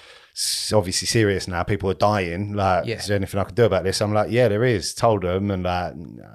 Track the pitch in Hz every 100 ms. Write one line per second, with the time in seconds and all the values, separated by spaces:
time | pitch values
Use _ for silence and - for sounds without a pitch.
0 | - - - - - - - 107 92 -
1 | 92 117 107 95 - 87 87 101 95 92
2 | 104 104 90 85 104 104 95 90 107 110
3 | - 101 95 98 95 92 113 92 87 92
4 | 104 107 90 113 120 101 127 107 80 -
5 | 117 107 87 92 101 95 90 90 87 65
6 | 71 58 50